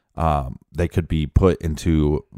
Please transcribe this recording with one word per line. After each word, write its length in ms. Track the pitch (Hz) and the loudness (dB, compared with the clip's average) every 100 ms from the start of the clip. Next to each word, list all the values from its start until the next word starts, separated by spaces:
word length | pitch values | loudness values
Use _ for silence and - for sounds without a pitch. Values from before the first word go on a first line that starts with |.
| _ - | _ -4
Um, 420 | 80 73 65 - _ | -2 0 -4 -12 _
they 160 | 80 85 | -4 -2
could 200 | - 80 | -2 -2
be 180 | 80 73 | -2 0
put 340 | - 95 82 | 2 2 2
into 640 | 82 76 90 80 73 73 - | -4 -4 0 2 2 0 -6